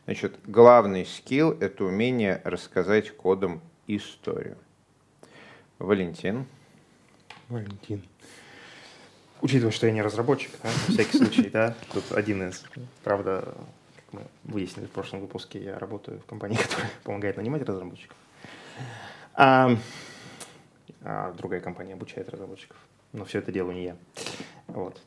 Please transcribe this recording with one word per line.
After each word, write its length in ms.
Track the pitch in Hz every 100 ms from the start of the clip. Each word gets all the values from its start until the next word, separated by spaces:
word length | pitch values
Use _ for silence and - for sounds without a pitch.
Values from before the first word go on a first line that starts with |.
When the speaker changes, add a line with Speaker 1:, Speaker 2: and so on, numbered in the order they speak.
Speaker 1:
Значит, 300 | - - 98 - -
главный 600 | 107 120 123 101 95 90
скилл — 460 | - - 135 160 151
это 240 | 98 -
умение 580 | 95 95 123 123 101 90
рассказать 640 | - 87 - 92 90 107 104 -
кодом 460 | 92 95 95 82 - _ -
историю. 680 | 104 - - - 82 - - - _ _ _ _ _ - - - - _ -
Валентин. 640 | 90 101 87 82 92 117 135 - - _ _ _ _ _ - - -
Speaker 2:
Валентин. 540 | 120 101 98 - 104 90 _ - - - - - - - - - - - -
Учитывая, 300 | 139 131 117
что 140 | - 113
я 40 |
не 100 | 110
разработчик, 500 | 107 104 120 135 - -
да, 60 | 113
на 260 | 123 -
всякий 220 | 220 214 294
случай, 320 | 254 - 214
да, 240 | 110 117 117 -
тут 200 | 101 -
один 360 | 104 104 98 92
из. 140 | 92 - - 123 -
Правда, 540 | - 101 98 92 - - - - _ -
как 80 | -
мы 100 | 101 - -
выяснили 420 | - 104 92 - -
в 40 |
прошлом 300 | 98 95 95
выпуске, 380 | 98 - - 101
я 160 | 98 98
работаю 420 | 95 107 - 101
в 60 | -
компании, 300 | 107 101 113
<laughs> 60 |
которая 280 | - - 107 -
помогает 340 | - 101 101 95
нанимать 260 | 110 151
разработчиков. 540 | 127 95 90 - - - _ - - - - - 127 113 - - -
А, 420 | - 135 131 131 113 - - - - - - - - _ _ - -
а 300 | 104 104 92
другая 280 | 87 - 90
компания 340 | 92 87 95
обучает 340 | 95 - - 95
разработчиков. 480 | - 95 95 - - - _ _
Но 120 | 110
всё 160 | 95 104
это 100 | 98
делаю 240 | 92 90
не 100 | 90
я. 120 | 90 87 - - - - - - -
Вот, 320 | - 92 -